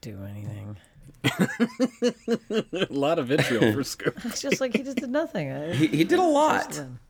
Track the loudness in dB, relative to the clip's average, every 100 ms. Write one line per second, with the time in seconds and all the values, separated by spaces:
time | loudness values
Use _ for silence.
0 | -14 -10 -10 -10 -10 -10 -10 -14 -18 -20
1 | -20 -4 -2 0 0 0 -2 0 -2 0
2 | -2 -2 -2 -4 -2 -4 -2 -2 -2 0
3 | 2 2 2 2 4 4 4 4 -2 -4
4 | -4 -4 -6 -6 -2 0 0 -2 -2 -6
5 | -2 -2 -2 -4 -4 -4 -4 0 2 2
6 | 2 4 4 4 4 2 -2 -8 -10 -12